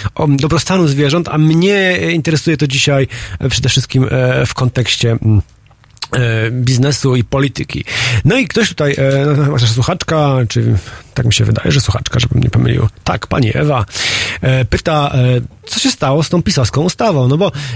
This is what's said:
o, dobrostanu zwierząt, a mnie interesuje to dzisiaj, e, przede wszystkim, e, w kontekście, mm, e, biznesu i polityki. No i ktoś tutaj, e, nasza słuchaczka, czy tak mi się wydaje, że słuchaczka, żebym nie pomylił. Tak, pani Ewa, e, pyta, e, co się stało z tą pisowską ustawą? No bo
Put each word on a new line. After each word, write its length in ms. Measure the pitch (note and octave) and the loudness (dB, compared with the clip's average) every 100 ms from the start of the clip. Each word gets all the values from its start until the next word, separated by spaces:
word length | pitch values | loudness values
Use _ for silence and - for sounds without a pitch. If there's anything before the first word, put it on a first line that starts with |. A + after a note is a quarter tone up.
| - - | -8 -2
o, 120 | D#3 | 0
dobrostanu 600 | C#3 D3+ E3 - F#3+ D#3+ | 2 2 0 0 2 2
zwierząt, 400 | C#3 C#3+ E3+ E3 | 2 0 0 -2
a 60 | D#3 | 0
mnie 600 | D#3 D#3+ F#3+ G3+ F#3 F3+ E3 | 2 4 2 2 2 0 0
interesuje 460 | E3+ D3 D#3 - D#3 | -2 0 0 0 0
to 100 | D3 | 0
dzisiaj, 400 | - - C#3 B2+ - - F#2+ | 0 0 2 0 -4 -12 -6
e, 100 | C3+ | -4
przede 200 | - C3 | -2 0
wszystkim, 360 | - - C3 C3 | 0 0 0 0
e, 340 | C3 B2+ C3 C3 | 0 0 0 -2
w 80 | |
kontekście, 580 | - B2+ B2+ A#2 - A#2+ A2+ | -2 -2 0 -2 0 0 0
mm, 200 | A2 G#2 - - _ _ - - - B2 | 2 2 0 -6 _ _ -20 -18 -6 -2
e, 340 | A#2+ A2+ A2+ | 0 0 -2
biznesu 640 | B2 B2 B2 C#3 C#3+ C3+ B2+ | -2 0 2 2 0 0 0
i 80 | |
polityki. 600 | A2 C3+ C#3 - - - - - - A#2+ - | 0 0 -2 -4 -8 -8 -8 -6 -2 0 2
No 100 | B3 | 2
i 100 | G#3 | 0
ktoś 220 | - A3 | 0 -2
tutaj, 260 | - D3 - | 0 -2 0
e, 280 | C3+ C#3 D3 C#3+ C#3+ | 0 2 2 2 2
nasza 160 | C#3+ A#2 | 2 2
słuchaczka, 720 | A#2 B2 F3+ - D#3+ D3 C3 A#2 | 2 0 -2 -2 0 2 2 0
czy 260 | A#2+ A2+ F#2+ - - - | 0 0 0 -2 -14 -10
tak 120 | - A#2 | -2 0
mi 80 | |
się 120 | - A2 | 2 2
wydaje, 260 | G#2+ - | 0 0
że 100 | C#3+ | 0
słuchaczka, 380 | - - - A#2 | 0 -2 -2 -2
żebym 240 | A#2+ - | 0 2
nie 60 | B2 | 2
pomylił. 380 | - B2 A2+ A2 - | 2 2 2 0 -2
Tak, 240 | - - - | -4 -4 -2
pani 300 | E2+ A2 - | 0 0 0
Ewa, 280 | D3+ C3 G#2 - - - - - | 0 0 -2 -4 -4 -4 -6 -4
e, 240 | C3+ C3 B2 | 0 0 0
pyta, 460 | F3+ - D3+ C#3+ | -2 0 0 0
e, 280 | C#3 B2 B2 A#2+ - - | 2 2 2 -2 -12 -10
co 120 | - | -2
się 120 | C4+ | -2
stało 320 | - C#3 C#3+ | 0 0 0
z 60 | D3+ | 0
tą 120 | F3 | 0
pisowską 380 | F#3 D#3+ A#2 C3+ | 0 0 0 0
ustawą? 460 | F3 - A#3 D3+ B2 | -2 0 0 2 2
No 100 | D3+ | 2
bo 140 | G3 C#3+ C#3 | 0 -2 -8